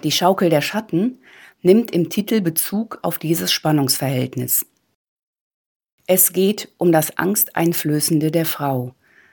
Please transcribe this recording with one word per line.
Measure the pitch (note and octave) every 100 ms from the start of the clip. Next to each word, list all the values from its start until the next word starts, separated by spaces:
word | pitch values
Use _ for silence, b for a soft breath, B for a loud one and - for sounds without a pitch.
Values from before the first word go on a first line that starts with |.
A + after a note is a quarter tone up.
Die | D3+
Schaukel | - F3+ F#3 F3+
der | D#3
Schatten | - G#3 A3 E3 A#3+ - B B B B
nimmt | F3+ A3 A3+
im | F3 E3
Titel | - G3 A3+
Bezug | E3+ D#3+ - G3+ A3 -
auf | F3+ -
dieses | D#3 E3+ F3+
Spannungsverhältnis. | - D#3 D3+ C3 - C3+ B2+ B2+ B2+ B2 - - _ _ _ _ _ _ _ _ _ _ _ _ _ -
Es | F#3 -
geht | F3 F#3+ G#3+ - -
um | F3
das | D#3+ D#3 -
Angsteinflößende | F#3 G#3 - - E3+ D#3+ D3+ D3 - D#3+ D#3
der | E3 D#3+
Frau, | - C#3+ C3 B2+ - b b b